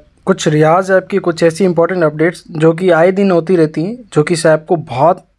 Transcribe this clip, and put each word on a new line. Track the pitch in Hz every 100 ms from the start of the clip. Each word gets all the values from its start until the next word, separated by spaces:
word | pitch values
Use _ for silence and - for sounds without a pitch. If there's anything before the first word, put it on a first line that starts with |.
| _ _
कुछ | - 190 170
रियाज | 151 156 175 185
ऐप | 190 185
की | 196
कुछ | 175 165
ऐसी | 170 165
इंपॉर्टेंट | 190 170 170 185
अपडेट्स | 156 151 165 165 -
जो | 156 160
कि | 165 185
आए | 160 180
दिन | 190 196
होती | 170 165 180
रहती | 156 156
हैं, | 175 247 233
जो | 156
कि | 151
इस | 170 165
ऐप | 156 156
को | 175
बहुत | - 127 156 185 _